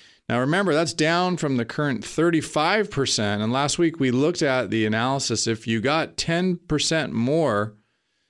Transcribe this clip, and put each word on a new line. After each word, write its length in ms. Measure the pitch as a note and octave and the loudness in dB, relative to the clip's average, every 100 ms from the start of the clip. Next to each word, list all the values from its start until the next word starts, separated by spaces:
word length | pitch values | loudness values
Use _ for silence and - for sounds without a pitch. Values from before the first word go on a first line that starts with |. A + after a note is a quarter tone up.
| - _ - | -20 _ -2
Now, 120 | A#2+ | 0
remember, 340 | C3 F3+ G3 | 2 2 2
that's 200 | D3+ E3+ | 2 0
down 440 | - D#3 E3+ F3+ F3 | 0 2 2 2 0
from 200 | D3+ C3 | 0 -2
the 80 | |
current 380 | A2+ - D3 A2+ | -2 -2 -2 -4
thirty-five 840 | - - E3+ D#3+ - D#3 D#3+ G#3+ G3+ | -4 0 2 2 0 0 2 0 0
percent. 540 | C#3 B2+ - G#2 G#2 | -2 -2 0 0 0
And 100 | A2 | 0
last 240 | B2+ C#3 - | 0 0 0
week 220 | E3+ - | 0 2
we 100 | C3 | 0
looked 320 | B2 D3+ F3 | 2 0 0
at 300 | D3 B2+ G2 | 0 0 0
the 160 | A2 G#2+ | 0 0
analysis. 580 | A2 B2 C#3 - A2+ | 0 0 -2 -2 -2
If 220 | A2+ A2+ A2+ | -2 -2 -2
you 140 | A2+ | -2
got 360 | A#2+ D#3+ D#3+ - | 0 0 -2 -6
ten 380 | - E3 F#3 | -2 0 0
percent 580 | F3 - D3+ - D#3+ C3+ | -2 -2 -2 0 0 -2
more 640 | A2 A#2+ D#3+ D3 G2+ A2 G#2+ _ _ _ _ | -2 0 2 2 0 -2 -8 _ _ _ _